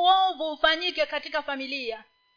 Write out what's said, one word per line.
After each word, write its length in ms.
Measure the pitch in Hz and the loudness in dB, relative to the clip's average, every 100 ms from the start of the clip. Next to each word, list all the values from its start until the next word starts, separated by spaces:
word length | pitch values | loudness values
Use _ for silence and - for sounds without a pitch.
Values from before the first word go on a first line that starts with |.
uovu 520 | 359 381 381 294 311 | 4 6 4 0 -6
ufanyike 540 | 302 311 320 359 311 294 | 0 2 2 -2 -2 -2
katika 360 | 294 311 302 | -4 -6 -6
familia. 640 | 285 269 262 277 240 220 - _ _ | -6 -8 -8 -8 -8 -10 -14 _ _